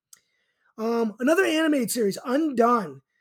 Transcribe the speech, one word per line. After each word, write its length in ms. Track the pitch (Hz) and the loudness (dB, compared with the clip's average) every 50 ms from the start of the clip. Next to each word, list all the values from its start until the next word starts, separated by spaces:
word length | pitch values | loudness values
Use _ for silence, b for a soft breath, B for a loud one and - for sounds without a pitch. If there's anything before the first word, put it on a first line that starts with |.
| _ _ b b b b b b b b b b b b b | _ _ b b b b b b b b b b b b b
Um, 380 | 226 220 226 233 233 226 214 - - | -8 -6 -4 -2 -2 -2 -4 -4 -2
another 240 | 247 285 339 381 381 | 0 2 2 4 2
animated 460 | 339 311 311 320 311 302 269 233 185 | 2 2 2 2 2 0 0 -2 -2
series, 280 | - 240 214 196 - - - | -2 -2 -2 -2 -2 -4 -4
Undone. 800 | 262 247 294 320 302 254 220 226 240 240 226 185 147 135 139 - _ _ _ | -2 -2 0 -2 0 2 2 4 4 2 0 -2 -6 -10 -16 -20 _ _ _